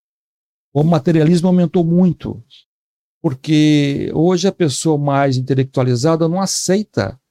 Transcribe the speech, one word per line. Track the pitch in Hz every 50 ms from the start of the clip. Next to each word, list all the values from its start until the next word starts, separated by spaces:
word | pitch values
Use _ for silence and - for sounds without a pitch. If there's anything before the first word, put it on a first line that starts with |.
| _ _ _ _ _ _ _ _ _ _ _ _ _ _
O | - 143
materialismo | 151 170 175 151 131 175 165 165 151 160 180 170 170
aumentou | 185 180 180 175 156 - 185 165
muito, | 165 170 180 190 180 151 - - 107 - - - _ _ - _ _ _ _ _ _ _ _ _ _ _ _
porque | - 165 127 - - 156 156 151 151 151 151 147 143 139 143 - - -
hoje | - 151 160 180 185 170 175 196
a |
pessoa | - - 175 143 123 - - 165 156 147
mais | 143 143 139 139 143 139 127
intelectualizada | 131 127 131 139 131 135 135 - 135 123 127 123 117 131 165 165 156 165 160
não | 170 190
aceita, | 190 180 - - - - 185 214 208 - - - 101 98 123 - _ _